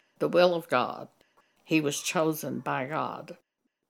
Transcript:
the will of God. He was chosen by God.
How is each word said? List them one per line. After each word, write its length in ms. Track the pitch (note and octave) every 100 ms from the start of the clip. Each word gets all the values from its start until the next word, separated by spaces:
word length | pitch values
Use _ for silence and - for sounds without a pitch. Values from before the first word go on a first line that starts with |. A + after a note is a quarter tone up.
| _ -
the 80 | D#3
will 260 | E3+ F3+
of 140 | E3+ D#3+
God. 400 | B2+ A2+ - - _ _ _ _ _
He 160 | - D#3+
was 200 | D3 C#3
chosen 600 | - F3 D#3+ D#3 C#3+ B2
by 260 | C3 C#3+ C3
God. 500 | D3+ A#2+ - D#3+ - _ _ _ _